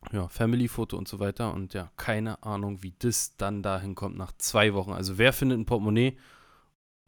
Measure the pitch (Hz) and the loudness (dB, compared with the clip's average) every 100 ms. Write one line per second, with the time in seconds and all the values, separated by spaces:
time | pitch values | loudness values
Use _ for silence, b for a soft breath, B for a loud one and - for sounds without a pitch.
0 | - 104 87 - 113 120 120 - 113 - | -8 -4 -4 0 2 4 2 -2 -6 -6
1 | 95 98 101 - 117 90 95 101 85 - | -8 -4 -4 -2 -4 -4 -6 -8 -10 -8
2 | - 107 110 107 110 101 101 95 95 - | -2 -2 -2 -6 -6 -4 -4 -6 -10 -4
3 | 120 113 - - 98 104 98 95 98 92 | -2 0 -2 -4 -4 -2 0 -2 -4 -6
4 | 98 85 92 - - 113 107 101 95 90 | -6 -6 -10 -6 0 4 4 4 -2 -4
5 | 92 95 123 131 135 123 113 120 104 107 | -2 4 4 4 2 2 2 0 4 4
6 | 131 135 B B B B B _ _ _ | 4 2 B B B B B _ _ _